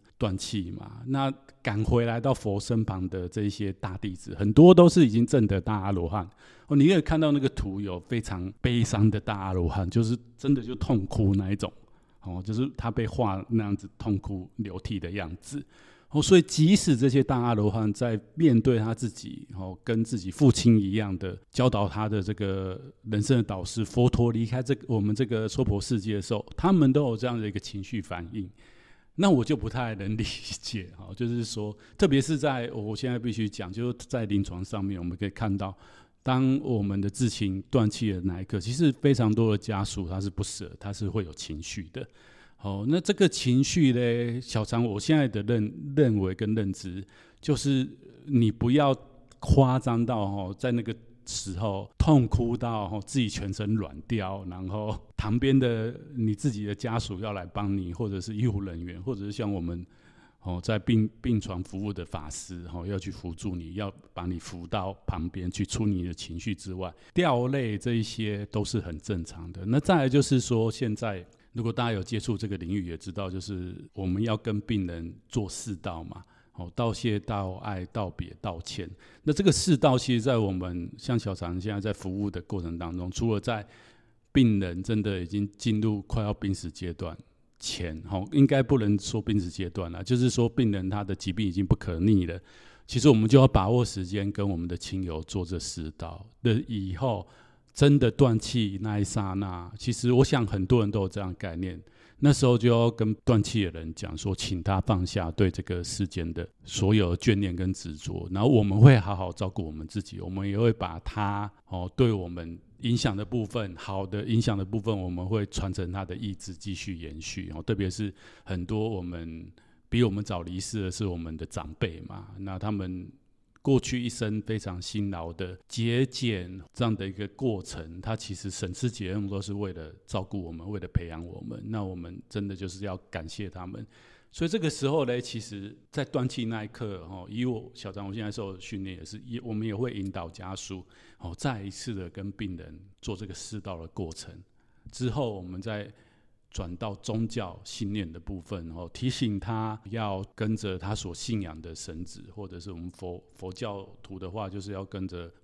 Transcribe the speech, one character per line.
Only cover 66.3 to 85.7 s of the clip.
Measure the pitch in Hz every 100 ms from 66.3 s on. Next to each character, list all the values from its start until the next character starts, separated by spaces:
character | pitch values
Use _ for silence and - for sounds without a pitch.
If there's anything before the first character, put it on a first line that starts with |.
| 85
绪 | 110
之 | 95 95
外， | 92 92 - -
掉 | - 175 123 123
泪 | 139 120 104
这 | 123
一 | 117
些 | 110 - 107 101 104
都 | 110
是 | 104 113
很 | 90 78
正 | - 98
常 | 82 - 85
的。 | 87 92
那 | 127
再 | 151 175
来 | 135
就 | 139
是 | 135 131
说， | - 120 113
现 | - 120
在 | 107 113 98 87 _ _
如 | 113
果 | 113
大 | 113
家 | 120
有 | 107
接 | 92 110
触 | - 101
这 | 107
个 | 95
领 | 85
域， | 101 87
也 | 82
知 | -
道 | 92 98
就 | 92
是 | 92 95 92 92 -
我 | - 95
们 | 92
要 | 113 107
跟 | - 104
病 | - 107 90
人 | 85 85 - _
做 | - 98
四 | - - 92
道 | 101 82
嘛， | 82 - 90 _ _
哦， | - 85
道 | - 117
谢、 | - 120 104
道 | - 104 95 92
爱、 | 107 98 90
道 | 117 95
别、 | - 90 -
道 | - 85
歉。 | - - 87 95 - -
那 | -
这 | 147
个 | 196
四 | 143 - 147
道， | 147 127
其 | -
实 | 120
在 | 113 120
我 | 104
们， | 92 90 87 82 -
像 | - 120
小 | 107
常 | 95 87 90
现 | 98
在 | 101
在 | 104
服 | 98 95 95
务 | 104
的 | 92
过 | 87 101
程 | 85 85
当 | 85 87
中， | 90
除 | 90 117
了 | 107
在 | 95 113 101 - - _ _ _ _
病 | 143 120 104
人 | 92 87
真 | 95 110
的 | 104 95
已 | 87
经 | 101 101 -
进 | 123